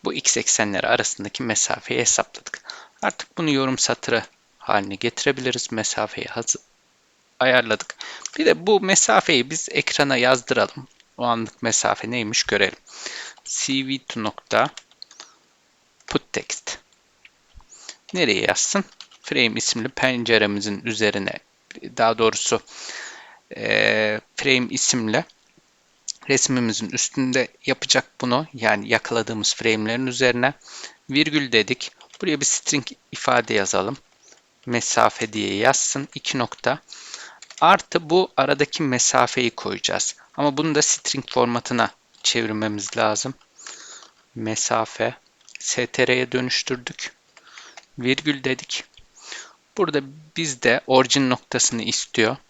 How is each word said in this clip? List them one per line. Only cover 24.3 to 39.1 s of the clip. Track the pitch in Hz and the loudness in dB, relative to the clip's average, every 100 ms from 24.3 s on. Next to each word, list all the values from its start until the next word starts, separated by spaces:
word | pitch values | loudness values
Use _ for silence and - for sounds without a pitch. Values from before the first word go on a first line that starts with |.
| - | -4
frame | 139 127 120 | 0 2 0
isimli | 131 - 127 110 120 - _ _ _ _ _ _ _ - - - | -2 0 0 0 0 -2 _ _ _ _ _ _ _ -14 -14 0
resmimizin | 135 - 127 117 104 107 | 0 2 0 0 -2 -4
üstünde | 117 - - 131 127 120 _ - | -4 -4 -2 0 0 -2 _ -4
yapacak | 131 127 135 - _ | -4 0 -2 -2 _
bunu. | 123 123 156 | -2 -2 -2
Yani | 127 110 104 110 | -2 0 0 2
yakaladığımız | 117 - 117 110 110 101 - | 0 2 -2 -2 -2 -2 0
frame'lerin | 113 110 107 120 131 | 0 2 0 -2 -4
üzerine | 123 131 120 127 - - - - - - | 2 2 4 0 0 -18 -18 -18 -20 -2
virgül | 135 156 147 135 | 2 2 2 2
dedik. | 113 107 131 - _ - - | 2 2 -2 -6 _ -20 -6
Buraya | 190 147 | -2 0
bir | 139 | 0
string | - - 147 - - _ | -2 0 -2 -4 -16 _
ifade | - - 123 113 | -4 2 2 4
yazalım. | 110 95 98 98 135 _ _ - - _ _ - | 0 2 0 -2 -6 _ _ -20 -20 _ _ -4
Mesafe | 120 - - 113 - 113 | -4 0 4 4 2 -6
diye | 107 101 98 | -4 -2 2
yazsın. | 123 131 - 139 143 - | 2 2 0 -4 -8 -8
İki | - 135 | -4 -2
nokta. | 120 - - 143 _ - - - - - - - | -4 -2 -2 -2 _ -20 -18 -16 -18 -20 -20 2
Artı | 160 196 - 170 156 | 6 6 2 -4 2
bu | 175 190 - | 2 4 0
aradaki | 135 143 147 - | 2 2 0 0
mesafeyi | 147 123 - | 0 2 4